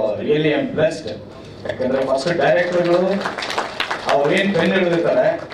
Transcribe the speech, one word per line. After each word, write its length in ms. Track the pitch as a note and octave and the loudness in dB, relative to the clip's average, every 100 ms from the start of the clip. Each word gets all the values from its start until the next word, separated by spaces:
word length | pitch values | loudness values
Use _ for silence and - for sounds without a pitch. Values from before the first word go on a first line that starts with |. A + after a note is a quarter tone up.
| G#2+ G2+ G2 | 2 -2 2
really 200 | D3+ D#3 | 2 2
I 100 | C#3 | 0
am 120 | B2+ | 0
blessed. 380 | - D#3+ - - - - - - - - | 0 0 0 -8 -12 -14 -18 -18 -10 -8
ಯಾಕಂದ್ರೆ 340 | - - C#3 | -4 -2 0
ಫಸ್ಟ್ 340 | - - F3 E3 | 0 0 0 2
ಡೈರೆಕ್ಟರ್ಗಳು 1040 | E3+ F3 F3 F3 E3+ F3+ F#3+ G3 - - - - - - - - - | 4 4 2 0 2 2 2 0 -4 -6 -6 -4 -6 -6 -6 -6 0
ಅವ್ರೇನ್ 420 | - D3 F#3+ G3 | 2 2 2 2
ಪೆನ್ 180 | E3+ F#3 | 2 2
ಹಿಡಿದಿರ್ತಾರೆ, 680 | F#3+ F3 E3+ C3+ B2+ D3+ E3+ - | 2 2 2 2 2 2 0 -8